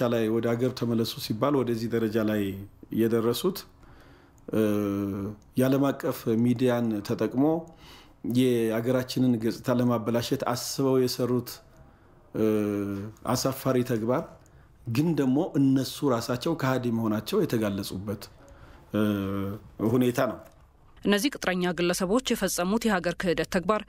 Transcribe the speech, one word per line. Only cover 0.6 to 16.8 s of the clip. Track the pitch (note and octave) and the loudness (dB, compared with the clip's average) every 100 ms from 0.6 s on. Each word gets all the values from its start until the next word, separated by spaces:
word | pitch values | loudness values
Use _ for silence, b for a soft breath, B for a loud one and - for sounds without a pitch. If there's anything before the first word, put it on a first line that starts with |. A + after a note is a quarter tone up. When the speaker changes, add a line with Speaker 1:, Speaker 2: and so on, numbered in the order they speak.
| B2+ | -2
Speaker 1:
ተመለሱ | B2 A#2 A#2 A2+ - | -2 -2 0 -2 -4
ሲባል | - G#2+ C#3 C#3+ | -6 -2 0 2
ወደዚህ | A#2+ A#2 A2+ | 0 -2 -2
ደረጃ | A#2 A2 A2 | 0 0 0
ላይ | G#2+ G#2+ G2+ G2 G2+ - - | 0 0 -2 -6 -12 -18 -6
የደረሱት፣ | A2 A2+ A2+ A2+ A#2+ F#3 F#3 - - B B B B B B - | 0 2 2 2 0 -2 -4 -10 -20 B B B B B B -6
እ፣ | A2 G#2+ G#2 G2+ G2+ G2+ G2 G2 G#2+ - - | 0 2 2 0 -2 -4 -4 -6 -10 -8 0
የዓለም | B2+ C3+ | 2 4
አቀፍ | C#3 - - B2 - A2+ | 2 0 -4 -4 -2 2
ሚዲያን | A#2+ A#2+ B2+ A#2+ A#2 G#2 | 2 2 2 2 0 -2
ተጠቅሞ | G2+ A2+ A2 B2 D3 E3 E3 B B B B B - | -4 -2 -2 2 2 2 -4 B B B B B -2
የሀገራችንን | A#2+ B2+ A#2+ A2 A2 A#2 B2+ A#2+ - B2+ A#2+ | 2 4 4 2 0 0 0 0 0 2 2
ገጽታ | A2 F#2 - | 0 -2 0
ለማበላሸት | A#2+ B2 A#2 A2 A#2 A#2 C3 - | 2 2 2 0 -2 0 -2 -2
አስበው | B2 - - C3+ C3 | -4 -4 0 2 4
የሰሩት፣ | B2 - A#2+ B2 A#2+ - - b b b b b - | 2 0 0 0 -2 -10 -18 b b b b b -10
እ፣ | - A2 G#2+ G#2 G2+ G2+ G2 G#2 G#2+ - | 0 2 2 0 -2 -4 -6 -10 -10 -4
አሳፋሪ | B2 C#3 C3 C3+ B2 | 0 0 -2 0 0
ተግባር | B2 A#2 A2 C3 G3 - b b b - - | 2 -2 0 -2 -2 -14 b b b -16 -4
ግን | A#2 E3 | 0 2
ደግሞ | D3 C3 C3+ F#3 | 2 2 2 2
እነሱ | D#3 C3+ C3+ B2+ - D3 | 2 4 4 0 -2 0
ራሳቸው | A#2 A2+ B2 E3 | 0 0 -2 -2
ከሃዲ | E3 C3+ B2+ | 0 0 0